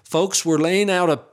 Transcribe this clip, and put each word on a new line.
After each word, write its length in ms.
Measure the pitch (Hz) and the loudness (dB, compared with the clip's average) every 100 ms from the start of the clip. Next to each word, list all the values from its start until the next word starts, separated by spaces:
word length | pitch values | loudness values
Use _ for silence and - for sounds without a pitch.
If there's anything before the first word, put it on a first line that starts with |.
Folks, 420 | - 160 190 - 165 | -4 -2 -2 -2 -2
we're 140 | 156 | 0
laying 300 | 160 190 208 | 0 0 0
out 180 | 180 175 | 0 0
a 80 | 139 - | -2 -6